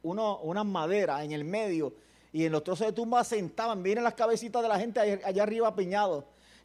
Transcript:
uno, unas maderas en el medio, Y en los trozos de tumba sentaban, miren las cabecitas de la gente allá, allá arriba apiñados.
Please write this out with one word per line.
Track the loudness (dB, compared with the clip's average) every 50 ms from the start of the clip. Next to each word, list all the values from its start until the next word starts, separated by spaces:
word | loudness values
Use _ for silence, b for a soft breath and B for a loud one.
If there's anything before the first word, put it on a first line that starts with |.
uno, | -6 -4 -2 0 0 0 -2 -2
unas | -4 -4 -2 -2 -2
maderas | -2 -2 -2 0 2 2 2 2 2 0 -2 -4
en | -4 -6
el | -6 -4
medio, | -4 -2 -2 -2 0 0 -2 -2 -4 -6 b b b b b b b
Y | b 0 0
en | 2
los | 2 0 0
trozos | -2 -2 0 0
de | -2 0
tumba | -2 -2 2 2 2 2
sentaban, | 2 0 -2 -2 -4 -4 -4 -2 -2 -2 -2
miren | 0 0 0 2 0
las | 0 2
cabecitas | 2 2 2 2 0 -2 -2 -2 0
de | 2
la | 2 2 2
gente | 0 0 2 2
allá, | 2 2 2 0 -2
allá | -2 2 2 2
arriba | 2 2 2 2
apiñados. | 2 2 0 -2 0 2 2 2 2 0 -2 -4 -10 b b b b b b